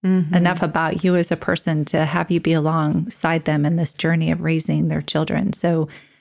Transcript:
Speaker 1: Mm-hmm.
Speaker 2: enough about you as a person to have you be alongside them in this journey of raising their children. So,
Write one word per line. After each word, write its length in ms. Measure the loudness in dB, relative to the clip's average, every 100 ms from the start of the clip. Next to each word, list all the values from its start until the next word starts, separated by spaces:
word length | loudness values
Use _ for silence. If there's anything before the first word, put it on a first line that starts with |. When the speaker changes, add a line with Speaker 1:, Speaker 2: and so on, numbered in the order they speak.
Speaker 1:
Mm-hmm. 300 | 2 2 2
Speaker 2:
enough 280 | 2 2 2
about 420 | -2 0 -2 0
you 100 | 2
as 160 | 2 2
a 60 | -2
person 480 | -2 -2 0 -2
to 200 | 0 0
have 240 | 0 0 0
you 120 | 0
be 140 | 2
alongside 880 | 2 2 0 0 0 -2 -4 -2 0
them 200 | 0 0
in 120 | 2 0
this 180 | -2
journey 380 | -2 0 0 0
of 80 | -2
raising 480 | 0 -2 0 0 0
their 120 | -2
children. 520 | -2 -2 -2 -2 -2
So, 340 | -2 0 0 -2 -6 -20 _